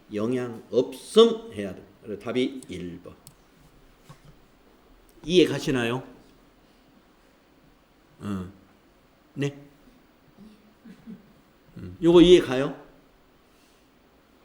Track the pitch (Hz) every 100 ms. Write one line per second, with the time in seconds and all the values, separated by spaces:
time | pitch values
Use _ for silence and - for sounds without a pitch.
0 | - 101 113 127 123 113 - 113 135 -
1 | - 214 233 220 - 104 98 - - -
2 | 113 101 120 123 131 - - 90 87 85
3 | - - - - - - - - - -
4 | - - - - - _ - - - -
5 | - - 151 175 151 139 - 131 117 127
6 | - - - - - _ - - - -
7 | - _ _ _ _ _ - _ _ _
8 | _ - 101 95 90 - - _ _ _
9 | _ _ _ 135 139 - - - - -
10 | - _ - - - - - - 233 -
11 | 226 - - - - _ - - 92 95
12 | 165 175 175 180 - 127 139 - - -
13 | - _ _ _ _ _ _ _ _ _
14 | _ - _ _